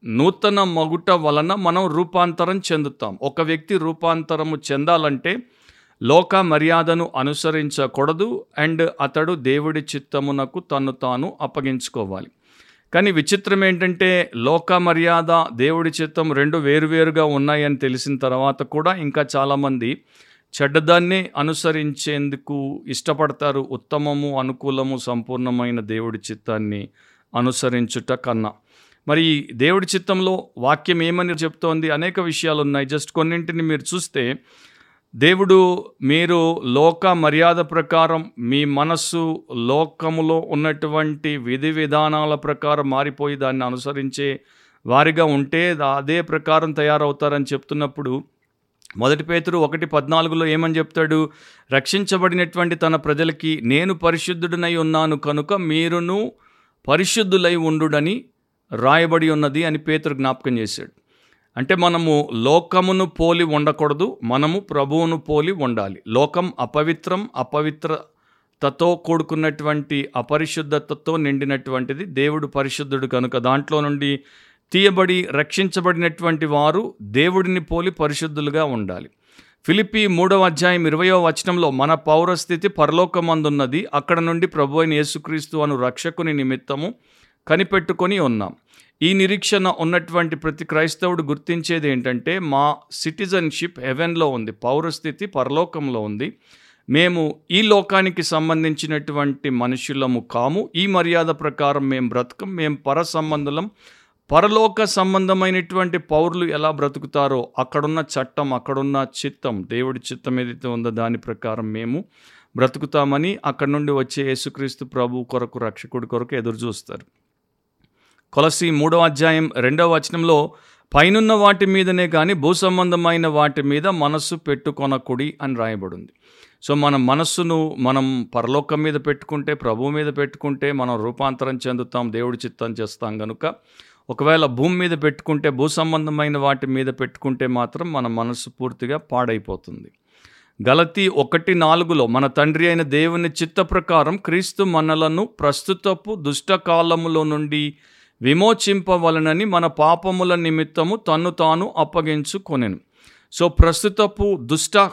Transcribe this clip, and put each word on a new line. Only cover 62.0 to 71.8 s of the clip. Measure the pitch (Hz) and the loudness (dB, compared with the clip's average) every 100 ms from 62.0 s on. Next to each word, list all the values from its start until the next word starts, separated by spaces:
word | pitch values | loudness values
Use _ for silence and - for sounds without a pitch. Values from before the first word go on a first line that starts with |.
| 165 147 147 | 2 2 2
లోకమును | 120 120 165 170 185 185 190 180 | 0 4 4 4 2 4 2 0
పోలి | - 165 170 | 0 2 2
ఉండకూడదు, | 165 147 147 151 151 147 190 - | 2 2 0 2 0 0 -2 -4
మనము | 117 131 151 190 | -2 0 2 -2
ప్రభువును | 196 147 139 156 165 165 | -2 -2 0 2 0 -2
పోలి | 151 151 160 | 0 0 0
ఉండాలి. | 190 127 110 98 90 107 | -2 -2 -2 -4 -8 0
లోకం | 117 147 175 180 - | 2 2 0 -2 -4
అపవిత్రం, | 120 147 156 160 180 180 208 131 | -4 0 0 -2 -4 -4 -4 -6
అపవిత్రతతో | 127 147 156 151 160 151 - _ _ _ _ - 139 - 170 170 | -4 -2 -2 -4 -6 -6 -10 _ _ _ _ -4 -4 2 2 2
కూడుకున్నటువంటి, | 165 165 156 156 156 151 147 151 143 143 139 127 | 0 -2 0 -2 -2 -2 -2 -2 -2 -4 -4 -6
అపరిశుద్ధతతో | 117 151 156 165 147 147 151 151 - 160 | -2 -2 -2 -4 -2 -4 -4 -8 -4 -2
నిండినటువంటిది. | 143 139 139 135 131 131 | 0 0 -2 -4 -4 -4